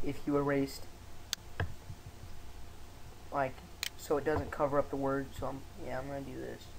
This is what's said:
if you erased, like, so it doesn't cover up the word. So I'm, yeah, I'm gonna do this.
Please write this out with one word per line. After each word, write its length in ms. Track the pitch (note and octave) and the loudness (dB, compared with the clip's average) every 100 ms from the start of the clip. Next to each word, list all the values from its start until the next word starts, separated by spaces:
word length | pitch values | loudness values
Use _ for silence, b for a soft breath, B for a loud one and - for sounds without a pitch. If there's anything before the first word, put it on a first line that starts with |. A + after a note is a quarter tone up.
if 140 | - C#3 - | 2 0 4
you 100 | C#3+ | 4
erased, 500 | C#3+ C#3 C#3 - - - - - - - - - - - - - - - - - - - - - - - - - - | 6 4 4 0 -8 -8 -10 -10 -6 -6 -6 -2 0 0 -8 -10 -10 -12 -8 -8 -8 -8 -10 -10 -12 -10 -12 -12 -4
like, 220 | C#3+ C3 - - - - - | 0 0 0 -12 -6 -6 -4
so 200 | - D3 | 4 4
it 80 | |
doesn't 260 | C#3 D3+ - | 6 4 2
cover 280 | - D3 C#3+ | 4 6 6
up 120 | C#3 | 4
the 60 | C#3 | 4
word. 300 | C3+ C#3 C3+ - | 4 4 2 -2
So 80 | C3 | -2
I'm, 140 | C3+ - - C#3 | -2 -6 -8 -2
yeah, 120 | B2 | -2
I'm 100 | C#3 | -2
gonna 120 | C#3 | -4
do 180 | C3+ C3 | -4 -6
this. 240 | B2+ A#2 - | -6 -8 -10